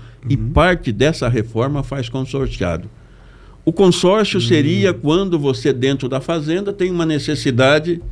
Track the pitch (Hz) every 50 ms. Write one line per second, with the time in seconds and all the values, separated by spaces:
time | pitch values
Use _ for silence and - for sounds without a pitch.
0 | - - - - - 120 139 131 110 120 160 147 160 185 185 160 - 131 107 101
1 | 131 151 160 - 135 120 120 110 107 - - 110 123 139 147 143 135 - 139 139
2 | 120 117 - 131 131 - - 139 135 123 - - 98 87 82 80 - 104 - -
3 | - - - - - - - - - - - - - 165 170 - 196 185 175 -
4 | - 180 202 220 208 - - 123 117 117 123 151 139 151 180 196 196 185 - 117
5 | 120 147 160 185 196 185 170 156 143 139 123 113 - 147 123 120 131 135 139 135
6 | 135 123 135 131 135 - 170 165 147 156 165 190 202 202 196 - 180 185 180 170
7 | 165 160 151 143 - 151 151 - - 143 120 120 131 135 147 156 156 175 170 170
8 | - -